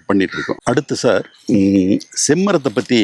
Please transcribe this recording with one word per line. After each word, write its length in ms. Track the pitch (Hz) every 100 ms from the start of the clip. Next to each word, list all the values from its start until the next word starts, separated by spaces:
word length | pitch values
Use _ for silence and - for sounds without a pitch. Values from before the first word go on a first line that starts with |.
| -
பண்ணிட்டு 280 | 101 92
இருக்கோம். 240 | 80 - -
அடுத்து 320 | - 120 - 131
சார், 340 | 127 92 - _ -
ம், 520 | 101 98 98 92 - - -
செம்மரத்தை 500 | - 165 196 170 131
பத்தி 260 | 113 101 120